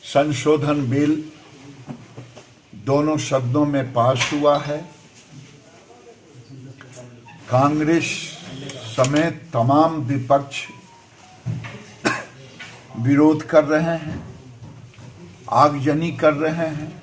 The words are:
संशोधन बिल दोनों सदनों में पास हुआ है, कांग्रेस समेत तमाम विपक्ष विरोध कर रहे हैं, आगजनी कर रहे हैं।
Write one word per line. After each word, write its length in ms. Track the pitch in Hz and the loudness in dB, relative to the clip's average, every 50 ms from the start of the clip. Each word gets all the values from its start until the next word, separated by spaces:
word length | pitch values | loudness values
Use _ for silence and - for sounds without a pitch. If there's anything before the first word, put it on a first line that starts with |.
| - | -16
संशोधन 840 | - - 135 - 156 147 120 - 151 156 151 135 147 147 147 139 120 | 0 0 0 2 2 -2 -2 2 2 2 2 2 0 0 0 0 0
बिल 360 | 131 143 147 147 156 160 151 - - - - - - - - 143 - - - - 120 - - - - - - - - - - - - - _ _ - | 0 2 2 2 0 -2 -4 -10 -16 -20 -20 -20 -20 -20 -20 -20 -20 -20 -16 -16 -16 -16 -16 -20 -20 -20 -20 -20 -20 -20 -20 -20 -20 -20 _ _ -20
दोनों 420 | 95 98 120 135 143 147 156 156 | -10 -2 0 2 2 2 2 0
सदनों 480 | 143 123 - 139 131 123 120 127 147 151 | -2 -2 0 -2 0 0 2 2 2 2
में 280 | 147 143 139 127 120 - | 2 0 -2 -2 -2 0
पास 360 | 123 117 127 131 123 - - 151 | 2 2 4 2 2 0 -2 -2
हुआ 260 | 147 147 147 147 143 | 2 4 4 4 4
है, 260 | 139 147 147 151 - - - - - - - - - - 151 143 - - - - - - - - - - - - - - - - - - - 123 120 - 135 127 123 135 - - - - - - 123 120 120 117 - - - - - - | 0 -4 -6 -6 -8 -12 -18 -20 -20 -20 -20 -20 -20 -20 -20 -20 -20 -20 -20 -20 -20 -20 -20 -20 -20 -20 -20 -20 -20 -20 -20 -20 -20 -20 -20 -20 -20 -20 -20 -20 -18 -20 -20 -20 -20 -20 -20 -20 -20 -20 -20 -20 -20 -20 -20 -20 -6 0
कांग्रेस 540 | 123 127 139 147 151 151 151 156 165 165 - - - - - - - - - - - - 135 135 - 127 117 - - | 2 2 4 4 2 0 2 2 2 2 2 -2 -6 -8 -10 -12 -14 -16 -16 -16 -14 -14 -12 -12 -12 -12 -12 -8 0
समेत 440 | - 127 135 143 151 165 170 156 - - - - | 2 2 4 4 2 2 0 -2 -6 -14 -6 -2
तमाम 380 | 120 113 123 139 151 160 160 160 | 0 2 4 6 4 4 4 2
विपक्ष 760 | 156 135 120 139 131 120 - 139 139 135 - - - - - - - - - - - - - - - - - - - - - - - - - - - - - - - - - - - - - - - - - - - - - - - - - - 113 | -2 -4 -2 -2 -4 2 2 2 2 2 -2 -10 -12 -12 -12 -18 -20 -20 -20 -20 -20 -20 -20 -20 -20 -20 -20 -20 -14 -10 -8 -8 -8 -8 -12 -16 -16 -18 -20 -20 -6 -4 -4 -4 -4 -10 -14 -18 -20 -20 -20 -20 -18 -18 -18 -18 -20 -20 -14 -8 -4
विरोध 440 | 117 131 143 139 151 156 156 151 - | 0 2 4 6 6 6 6 2 -2
कर 200 | - 165 156 147 | 4 4 4 4
रहे 200 | 139 156 156 165 | 6 2 2 2
हैं, 400 | 165 165 160 151 156 - - - - - - - - - - - - - - - - - - - - - - - - - - - - | 0 -2 -4 -6 -8 -10 -10 -12 -14 -18 -20 -20 -20 -20 -20 -20 -20 -20 -20 -20 -20 -20 -20 -20 -20 -20 -20 -20 -20 -20 -18 -10 -2
आगजनी 600 | - 120 139 147 147 143 127 147 147 156 165 170 | 2 4 4 4 4 0 -2 0 0 0 -2 -4
कर 220 | - 117 165 151 151 | -4 2 2 2 2
रहे 340 | 143 156 160 160 170 165 | 2 -2 -4 -2 -2 -4
हैं। 340 | 160 151 151 156 - - - | -6 -6 -8 -10 -12 -14 -16